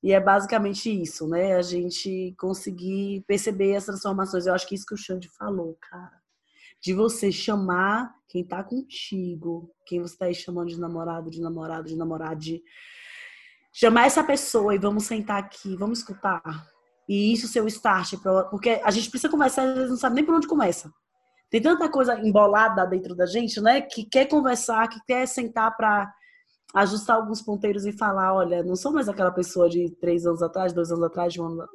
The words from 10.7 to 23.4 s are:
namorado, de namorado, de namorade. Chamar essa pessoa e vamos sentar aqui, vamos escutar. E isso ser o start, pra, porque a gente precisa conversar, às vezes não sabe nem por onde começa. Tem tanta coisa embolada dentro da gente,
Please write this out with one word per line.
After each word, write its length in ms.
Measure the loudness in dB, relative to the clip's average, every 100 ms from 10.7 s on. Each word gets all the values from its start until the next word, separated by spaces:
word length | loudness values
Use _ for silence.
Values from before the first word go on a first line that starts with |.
| -6
namorado, 500 | -8 -6 -8 -8 -10
de 100 | -8
namorado, 480 | -8 -8 -8 -10 -8
de 80 | -6
namorade. 680 | -6 -6 -8 -8 -8 -10 _ -20 -20 -20 -20 -20 -20 -20 -20 _ _
Chamar 360 | 4 6 8 6
essa 160 | 4
pessoa 520 | 2 0 0 0 2 2
e 20 |
vamos 280 | 0 -2 -2
sentar 360 | -6 -4 -6
aqui, 340 | -6 -12 -10 -6
vamos 220 | -4 -6
escutar. 420 | -8 -6 -4 -4 -6 -12 -14 _ _ _ -4
E 240 | 0 2
isso 140 | 2 0
ser 140 | -2
o 60 | -2
start, 480 | 0 0 2 0 -6
pra, 220 | 0 2 0
porque 360 | -2 0 2
a 80 | 2
gente 180 | 0 -2
precisa 220 | -4 0
conversar, 320 | 2 2 2 0
às 60 | 0
vezes 140 | -2
não 80 | 0
sabe 180 | 0 2
nem 100 | 4
por 100 | 2
onde 120 | 2
começa. 440 | 2 2 0 -8 _ _ _ _ _ _
Tem 120 | 2
tanta 280 | 4 4 2
coisa 300 | 2 2 2
embolada 680 | 4 6 8 8 4 4 0
dentro 300 | -2 -4 -2
da 100 | 0
gente, 340 | 0